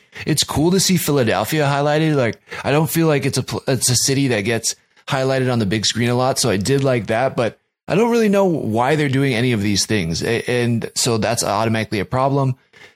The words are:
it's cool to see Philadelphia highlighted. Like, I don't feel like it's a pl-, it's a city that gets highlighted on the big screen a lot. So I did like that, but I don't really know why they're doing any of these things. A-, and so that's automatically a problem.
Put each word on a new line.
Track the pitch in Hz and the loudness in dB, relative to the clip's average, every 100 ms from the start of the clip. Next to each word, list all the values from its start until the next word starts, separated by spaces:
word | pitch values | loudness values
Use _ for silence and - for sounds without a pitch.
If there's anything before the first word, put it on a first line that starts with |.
| _ - - | _ -10 -4
it's | 151 | -2
cool | - - 160 | 0 0 2
to | 185 | 2
see | - 180 | 2 0
Philadelphia | - 143 113 92 110 156 139 | 2 2 2 2 0 0 0
highlighted. | 143 147 151 160 143 | 0 0 2 2 2
Like, | 117 - _ - | 0 -4 _ -8
I | - | 0
don't | 147 160 | 0 0
feel | 165 160 | 2 2
like | 143 135 | 2 0
it's | 127 | -2
a | |
pl-, | - 104 - | -4 -6 -2
it's | 113 - | -2 0
a | 120 | 0
city | - 135 135 | 0 0 0
that | 113 | 0
gets | 104 113 - - _ _ - | 0 -2 -4 -8 _ _ -6
highlighted | 139 131 135 127 | -2 0 0 0
on | 120 | 0
the | 104 | 0
big | 107 95 | 0 -2
screen | 110 120 | -2 0
a | 123 | 0
lot. | 127 131 | 0 0
So | 123 | 0
I | 98 | 0
did | 98 139 | 0 0
like | 135 123 95 | 0 -2 -2
that, | 110 135 139 | -2 0 -2
but | 110 - _ _ - | -4 -4 _ _ -4
I | 165 | 0
don't | 233 | 2
really | 233 214 | 2 2
know | 196 190 | 2 2
why | 151 110 107 127 151 | 0 -2 0 2 2
they're | 147 | 2
doing | 131 139 | 0 0
any | 113 127 | 2 0
of | 113 | 0
these | 104 98 - | 0 0 0
things. | 107 82 80 | -2 -2 -4
A-, | 85 117 - | -2 -2 -2
and | 123 120 117 - | 0 0 -2 -4
so | - - 113 | -4 -2 0
that's | 104 117 | 0 0
automatically | 90 101 113 110 107 107 | 0 0 0 0 -2 -4
a | 90 | -2
problem. | 127 135 139 135 127 _ - - | -2 0 0 0 -4 _ -20 -20